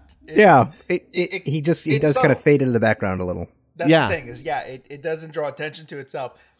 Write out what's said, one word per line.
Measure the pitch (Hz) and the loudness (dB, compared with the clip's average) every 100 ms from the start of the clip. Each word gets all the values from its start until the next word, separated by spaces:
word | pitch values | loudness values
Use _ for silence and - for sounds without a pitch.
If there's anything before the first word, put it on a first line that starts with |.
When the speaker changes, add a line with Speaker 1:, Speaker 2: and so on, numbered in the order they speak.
| _ _ - | _ _ -4
Speaker 1:
It, | 156 | 4
Speaker 2:
Yeah. | 208 143 131 - _ | 6 8 4 -4 _
It, | 180 - | -6 -4
it, | 180 175 | -6 -4
Speaker 1:
it, | 190 - | -6 -6
Speaker 2:
he | 156 | -4
just, | 147 160 | -2 -2
he | 156 143 | 0 0
Speaker 1:
it's | |
Speaker 2:
does | 151 147 | 2 2
kinda | 156 | 2
Speaker 1:
subtle. | 127 | 2
Speaker 2:
fade | - 143 | 2 2
into | 131 | 2
the | 117 | 0
background | 110 107 98 92 | 0 0 -2 -4
a | |
little. | 90 90 87 _ _ - | -6 -8 -10 _ _ -4
Speaker 1:
That's | - | 2
Speaker 3:
Yeah. | - 190 | 2 2
Speaker 1:
the | |
thing | 170 123 | -4 -8
is, | 123 | -14
yeah, | 143 139 | -8 -8
it, | - 131 _ | -8 -16 _
it | 143 | -12
doesn't | 160 160 160 | -8 -8 -10
draw | 156 151 | -8 -8
attention | 131 151 151 156 | -8 -12 -12 -16
to | 143 | -16
itself. | 131 151 123 - _ | -14 -12 -12 -14 _